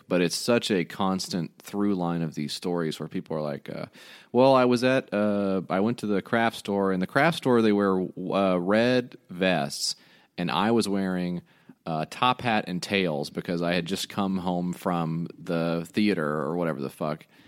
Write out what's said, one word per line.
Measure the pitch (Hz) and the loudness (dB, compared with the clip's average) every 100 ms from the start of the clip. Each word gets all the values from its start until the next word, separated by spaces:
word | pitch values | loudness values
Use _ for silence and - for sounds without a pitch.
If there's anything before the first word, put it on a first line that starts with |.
| - | -2
but | 131 | 0
it's | 87 - | 2 0
such | - 120 - | 0 0 2
a | 98 | 0
constant | 82 - 98 95 - 95 80 - | -2 -2 -2 -2 -4 -6 -6 -10
through | - 101 104 95 | -10 -2 0 0
line | 87 85 | 0 -2
of | 82 73 | -4 -4
these | 73 | -6
stories | - 92 87 80 73 | -6 -4 -2 -2 -4
where | 78 | -8
people | 95 - 80 | -8 -6 -6
are | |
like, | 76 71 - | -4 -6 -10
uh, | - - - - - - | -12 -12 -14 -20 -20 -2
"Well, | 120 135 131 | 4 6 6
I | 123 | 6
was | 123 | 4
at, | 127 131 - | 4 2 0
uh, | 101 104 101 101 95 78 | 0 2 2 0 -2 0
I | 90 | 0
went | 107 117 | 0 0
to | 107 | -2
the | 101 | -2
craft | - 117 117 - | 0 2 2 0
store. | - 101 95 | -4 0 0
In | 92 | 0
the | 90 | 0
craft | 135 156 165 | 2 2 2
store, | 135 120 | 4 4
they | 110 | 6
wear, | 101 101 92 90 - 92 | 4 4 2 -2 -6 -2
uh, | 95 98 90 | 2 2 2
red | 90 107 120 127 127 - - | 2 4 4 2 -2 -8 -12
vests, | 87 92 85 71 - - - - - _ - | 0 2 2 0 -4 -6 -6 -12 -20 _ -6
and | 87 | -2
I | 71 104 | 0 2
was | 117 101 | 2 2
wearing, | 98 95 90 90 87 - _ - - - | 0 -2 -2 -2 -6 -10 _ -20 -14 -6
uh, | 80 78 | -4 -4
top | - 127 123 | -2 0 0
hat | 123 107 - | 0 -2 -2
and | 90 | -6
tails | - 101 90 73 76 | -2 0 0 -2 -6
because | 85 - 87 | -8 -4 -2
I | 85 | 0
had | 90 82 | 0 -2
just | 95 - | -4 -6
come | - 98 95 | -4 -2 -2
home | 90 87 90 | -2 -2 -2
from | 85 95 87 82 80 85 - | -4 -2 -2 -2 -4 -6 -10
the | - 85 82 82 82 | -6 -2 0 -2 -4
theater," | - 104 82 76 | 0 2 2 0
or | 76 71 87 | -2 -2 -2
whatever | 85 69 | -2 -4
the | 67 | -6
fuck. | - 78 80 - _ | -6 -6 -6 -10 _